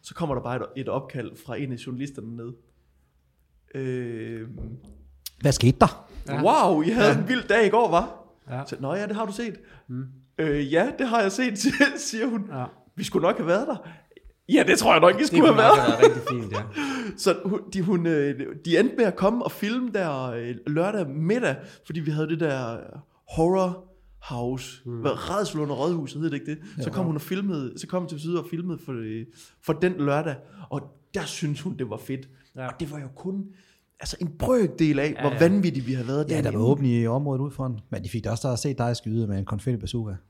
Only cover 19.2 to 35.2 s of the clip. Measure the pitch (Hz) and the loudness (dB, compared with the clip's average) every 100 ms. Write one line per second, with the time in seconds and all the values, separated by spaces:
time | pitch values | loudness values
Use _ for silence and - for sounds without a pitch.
19.2 | 190 240 - - 208 247 247 202 175 135 | 0 2 -4 -4 -4 -2 -2 -2 -2 -2
20.2 | 127 117 120 120 - 147 180 214 160 143 | -4 -6 -8 -8 -4 0 0 -2 -4 -2
21.2 | 160 233 214 131 - - - 160 156 151 | 0 0 0 -2 -8 -20 -10 -6 -2 -2
22.2 | 156 160 160 131 120 117 - - - _ | -2 0 0 -2 -4 -8 -12 -18 -20 _
23.2 | _ - 165 190 185 180 - _ _ - | _ 0 2 4 2 -2 -12 _ _ -20
24.2 | - 123 120 131 127 - 127 120 135 - | -12 -6 -4 -6 -8 -14 -12 -4 -2 -2
25.2 | - 190 202 156 147 131 151 170 135 143 | -4 -2 -2 -4 -4 -2 -2 -2 -6 -4
26.2 | 165 147 139 151 160 - 131 151 180 151 | -4 -4 -8 -10 -10 -8 -6 -2 -2 -2
27.2 | - 185 202 165 127 - 165 180 170 156 | -4 -4 -2 -4 -6 -10 -6 -6 -4 -8
28.2 | 156 170 151 165 175 160 - 123 110 110 | -4 -4 -4 -8 -6 -8 -8 -8 -8 -8
29.2 | 113 - - _ - 151 180 180 143 143 | -10 -18 -20 _ -4 0 0 2 0 0
30.2 | 165 131 - - - 143 - - _ 196 | -2 -8 -12 -20 -10 -10 -10 -20 _ -8
31.2 | 156 - 151 147 190 - 123 107 - 135 | -8 -6 -4 -4 -6 -6 -6 -8 -8 -10
32.2 | 135 _ _ 131 127 - 156 147 135 - | -10 _ _ -12 -12 -8 -8 -8 -14 -10
33.2 | 180 190 196 - _ _ _ _ - - | -8 -6 -8 -14 _ _ _ _ -10 -6
34.2 | 170 147 - 254 185 - 156 143 127 - | -6 -4 2 4 2 2 2 2 0 -2